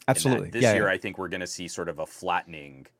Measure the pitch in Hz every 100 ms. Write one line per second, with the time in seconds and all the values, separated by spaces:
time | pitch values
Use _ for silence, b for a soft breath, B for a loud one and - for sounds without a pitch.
0 | - 131 135 120 - 113 120 101 101 92
1 | 104 92 92 92 87 - 87 - 85 78
2 | 78 - 90 87 85 80 71 67 67 _